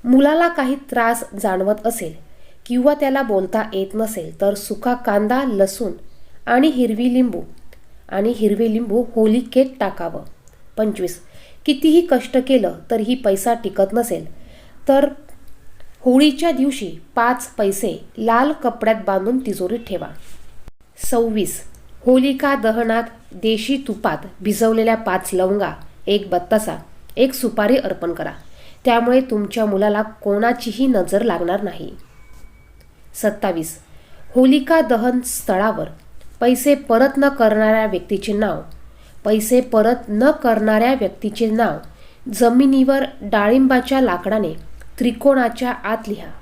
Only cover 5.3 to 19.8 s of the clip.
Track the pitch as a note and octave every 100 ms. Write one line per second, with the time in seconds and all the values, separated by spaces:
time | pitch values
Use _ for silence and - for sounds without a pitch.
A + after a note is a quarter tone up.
5.3 | B3+ C4+ G3+ F#3+ - G#3+ - - - -
6.3 | - - B3+ D#4 C4 A#3 A3 B3 B3 B3
7.3 | E3+ D#3+ - - - - - - F#3+ G#3+
8.3 | A3+ G#3+ G3+ A3+ G#3+ A#3 G#3+ A#3+ A3+ A3
9.3 | A3+ A#3+ B3+ C4 - G3 - E3+ D#3+ -
10.3 | - - - - - G#3+ F#3+ F3 - -
11.3 | - - - - C#4 D#4+ D#4+ F4 B3+ -
12.3 | C4 B3+ C4 F#3 F3 - A3+ G#3+ B3+ G#3
13.3 | G3 A#3+ A#3 G3+ G3 G3 A3 A#3 E3 D#3+
14.3 | - - - - - - C#4 C#4 - -
15.3 | - - - - - - - B3+ B3+ D4+
16.3 | D4 E4+ C4 C#4 C4 F#3 E3 - - A#3
17.3 | B3 - - G3 G3 A3 - - - A3
18.3 | A#3 C#4 D#4 B3 A#3+ A3 G#3 G3 F#3+ G3
19.3 | B3+ G#3 F#3 F3+ A3+